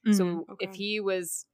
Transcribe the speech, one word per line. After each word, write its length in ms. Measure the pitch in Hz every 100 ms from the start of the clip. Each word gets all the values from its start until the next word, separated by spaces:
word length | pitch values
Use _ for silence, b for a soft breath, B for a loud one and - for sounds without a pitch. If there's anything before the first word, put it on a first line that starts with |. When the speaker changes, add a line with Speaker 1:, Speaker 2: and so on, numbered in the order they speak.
| 220
Speaker 1:
So 100 | 208
Speaker 2:
Mm-hmm. 280 | 180 170 -
Speaker 3:
Okay. 160 | 196 190
Speaker 1:
if 60 | 190
he 240 | 202 214
was 480 | 196 185 170 - -